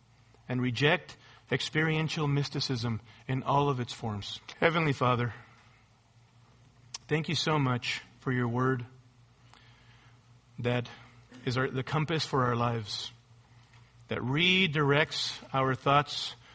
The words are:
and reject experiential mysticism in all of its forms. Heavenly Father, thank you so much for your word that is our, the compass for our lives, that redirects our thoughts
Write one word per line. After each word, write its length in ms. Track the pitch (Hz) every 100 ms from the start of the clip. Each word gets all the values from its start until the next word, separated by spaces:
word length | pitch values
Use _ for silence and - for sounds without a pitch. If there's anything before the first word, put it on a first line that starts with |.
| _ _ - - -
and 140 | 127
reject 540 | 123 113 147 175 - - - - -
experiential 760 | 135 - 156 160 156 156 170 147
mysticism 720 | 143 139 147 - 123 117 110 - - -
in 140 | 131
all 260 | 131 139 143
of 120 | 127
its 120 | 120
forms. 480 | - 113 104 98 - - -
Heavenly 320 | 165 165 160
Father, 420 | 131 127 120 120 - - - - - _ _ _ _ _ _ - - - - - - -
thank 220 | 151 160
you 60 |
so 240 | 151 - 156
much 440 | 131 123 - - - -
for 120 | 139
your 160 | 123 120
word 380 | 120 127 127 120 - - _ - _ - - - - - - - - - - _ -
that 280 | 120 123 123 - - - - -
is 140 | 131 123
our, 100 | 131
the 160 | 127
compass 400 | 123 156 151 160 -
for 200 | 139 123
our 100 | 117
lives, 560 | 120 117 104 - - - _ - - - - - - - -
that 100 | -
redirects 1120 | 120 143 180 185 190 147 143 143 160 - - - -
our 240 | 135 131 127
thoughts 580 | 143 143 147 - - - -